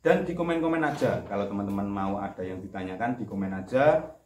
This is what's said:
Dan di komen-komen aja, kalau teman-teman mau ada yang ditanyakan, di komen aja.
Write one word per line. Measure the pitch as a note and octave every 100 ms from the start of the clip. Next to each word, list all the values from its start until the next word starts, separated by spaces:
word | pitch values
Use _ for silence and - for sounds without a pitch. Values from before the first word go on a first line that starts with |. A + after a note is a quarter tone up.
Dan | D#3+ F#3 F3+
di |
komen-komen | F3 E3+ E3 D#3+ E3
aja, | D3+ C#3+ A#2+ F2+ -
kalau | G2+ G2+
teman-teman | G#2 G2+ G2+ G2+
mau | G2+ G2 G2
ada | G2 -
yang | F#2 F#2
ditanyakan, | G2 G2 F#2 F#2 A#2+ B2
di |
komen | G2+ G2 F#2+
aja. | F#2+ F#2+ B2+ D3 D#3 - -